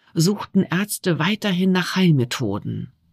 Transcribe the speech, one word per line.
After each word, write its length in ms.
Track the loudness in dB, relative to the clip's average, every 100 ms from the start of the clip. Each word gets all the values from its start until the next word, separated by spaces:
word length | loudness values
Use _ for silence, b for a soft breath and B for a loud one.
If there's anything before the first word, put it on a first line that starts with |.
| _ 0
suchten 480 | 2 0 -2 0
Ärzte 560 | 0 0 -4 -4 -2 0
weiterhin 520 | 0 -2 -2 0 2
nach 240 | 0 0 2
Heilmethoden. 960 | 4 4 2 -4 -4 -4 -6 -8 -10 _ _